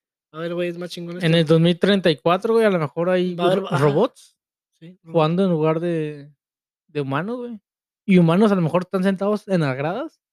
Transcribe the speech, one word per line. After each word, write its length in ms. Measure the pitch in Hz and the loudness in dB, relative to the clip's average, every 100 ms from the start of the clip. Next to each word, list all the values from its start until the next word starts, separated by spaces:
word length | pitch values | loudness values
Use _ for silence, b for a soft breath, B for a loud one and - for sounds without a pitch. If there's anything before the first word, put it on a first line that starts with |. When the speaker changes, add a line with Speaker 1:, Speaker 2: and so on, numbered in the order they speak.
| _ _ _ | _ _ _
Speaker 1:
a 60 | 156 | -12
ver, 140 | 170 | -8
güey, 140 | 175 175 | -6 -6
es 80 | 175 | -8
más 140 | 175 | -12
chingón 220 | - 170 175 | -12 -12 -4
Speaker 2:
En 0 | |
Speaker 1:
este 100 | 170 | 0
Speaker 2:
el 60 | |
Speaker 1:
güey. 120 | 170 | 2
Speaker 2:
dos 160 | 156 165 | 4 4
mil 180 | 170 170 | 4 2
treinta 320 | 185 202 175 | 2 2 2
y 60 | 151 | 0
cuatro, 360 | 170 185 220 | 0 0 2
güey, 120 | 226 220 | 2 2
a 40 | |
lo 80 | 180 | 0
mejor 300 | 147 - 175 | -4 -4 0
hay 260 | 185 180 | 0 -2
Speaker 1:
Va 100 | 175 | 0
a 20 | 175 | 0
haber, 140 | 190 | 0
Speaker 2:
ro-, 60 | 190 | 0
Speaker 1:
ajá. 100 | 147 | 2
Speaker 2:
robots 580 | 147 143 226 _ - _ _ _ _ _ | 2 2 0 _ -20 _ _ _ _ _
Speaker 1:
Sí, 200 | 165 185 | -20 -20
robots. 100 | 165 | -4
Speaker 2:
jugando 300 | 165 156 175 | 0 0 2
en 60 | 196 | 0
lugar 300 | 160 156 160 | 0 0 -2
de, 500 | 175 165 151 147 147 _ _ _ _ _ _ | -2 -4 -6 -10 -20 _ _ _ _ _ _
de 120 | 151 | -8
humanos, 380 | 135 139 196 247 | -4 -4 -4 -8
güey. 200 | 240 220 _ _ _ _ - | -10 -14 _ _ _ _ 2
Y 120 | 180 | 4
humanos 340 | 165 175 214 | 4 4 2
a 40 | 196 | 2
lo 40 | |
mejor 200 | 160 175 | 0 -2
están 200 | 180 190 | -2 -2
sentados 460 | 190 185 196 208 - | -2 -2 -2 -4 -2
en 140 | 185 | 0
las 120 | 143 131 | 0 -2
gradas, 420 | 147 208 311 _ _ | -6 -6 -10 _ _